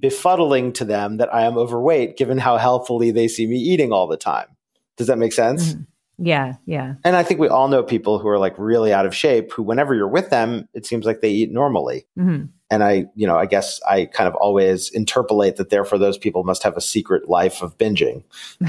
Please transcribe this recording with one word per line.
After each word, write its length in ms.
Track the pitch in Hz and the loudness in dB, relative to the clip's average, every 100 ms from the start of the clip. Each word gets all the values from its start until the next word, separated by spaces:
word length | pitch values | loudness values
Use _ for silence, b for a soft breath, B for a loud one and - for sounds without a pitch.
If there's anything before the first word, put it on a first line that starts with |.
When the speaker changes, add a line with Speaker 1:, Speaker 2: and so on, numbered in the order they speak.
Speaker 1:
befuddling 720 | 135 - 180 180 156 135 123 | -2 0 0 2 2 2 0
to 100 | - | -4
them 320 | 110 104 104 107 | -4 -2 -2 -2
that 160 | 120 | -2
I 140 | 117 113 | 0 0
am 100 | 120 | 0
overweight, 600 | 120 120 143 151 117 - | -2 0 0 2 0 -2
given 180 | 131 131 | -2 0
how 220 | 127 117 | 0 2
healthily 520 | 123 123 127 120 117 | 2 0 0 0 2
they 160 | 110 113 | 2 0
see 200 | 113 110 | 0 -2
me 100 | 123 | -2
eating 340 | 143 175 127 | 0 2 2
all 140 | 98 85 | 0 0
the 120 | 80 | -2
time. 300 | 98 60 - _ _ _ _ - | -4 -4 -6 _ _ _ _ -6
Does 80 | 120 | 0
that 100 | 117 | 2
make 160 | 113 | 0
sense? 400 | 123 117 151 165 | 2 0 2 -2
Speaker 2:
Mm-hmm. 100 | 151 - _ _ - 170 | -4 -12 _ _ -6 -2
Yeah, 300 | 147 135 - - | 0 -2 -8 -8
yeah. 280 | 151 131 139 | -8 -6 -2
Speaker 1:
And 100 | 175 180 | 2 2
I 60 | |
think 160 | 170 156 | 2 2
we 80 | 151 | 2
all 200 | 131 135 | 4 4
know 140 | 135 | 2
people 340 | - 117 104 104 | 2 -2 0 0
who 100 | 107 | 2
are, 100 | 101 | 2
like, 160 | 95 95 | 0 -2
really 340 | 107 117 110 | 0 2 4
out 140 | 98 98 | 2 2
of 80 | |
shape, 380 | - 151 120 - | 0 2 2 0
who 100 | - | -6
whenever 320 | 104 120 143 | -2 0 2
you're 140 | 113 101 | 0 0
with 200 | 160 190 | 0 0
them, 380 | 123 113 117 - | 0 0 -4 -10
it 100 | 113 | -14
seems 220 | - 117 110 | -8 -4 -2
like 140 | 110 | 0
they 100 | 110 | 0
eat 220 | 104 113 | 0 0
normally. 540 | 117 143 101 65 65 - 185 | 0 0 0 -2 -6 -10 -2
Speaker 2:
Mm-hmm. 280 | 180 147 151 _ - | -2 -2 -6 _ -4
Speaker 1:
And 140 | 107 | 2
I, 220 | 104 98 - | 2 2 0
you 120 | 107 101 | -2 0
know, 120 | 82 | 2
I 80 | 95 | 2
guess 340 | 98 - - - | 0 -2 -4 0
I 180 | 98 85 | 0 0
kind 220 | - 92 | -2 -2
of 60 | |
always 560 | - 101 98 95 92 - | 0 2 2 2 0 -2
interpolate 640 | 113 101 131 110 104 98 95 | -4 -2 -2 0 2 2 0
that 140 | 92 | -2
therefore 260 | 101 98 101 | -2 0 2
those 200 | 101 98 | 0 0
people 260 | 107 90 | -4 -4
must 180 | 92 90 | -2 -2
have 120 | 101 87 | -2 -2
a 40 | |
secret 480 | - 110 - 92 - | -4 -4 0 -2 0
life 320 | 87 90 - | 2 0 -2
of 160 | 87 - | -8 -4
binging, 460 | 110 92 65 62 - B B B | -2 0 -2 -4 -14 B B B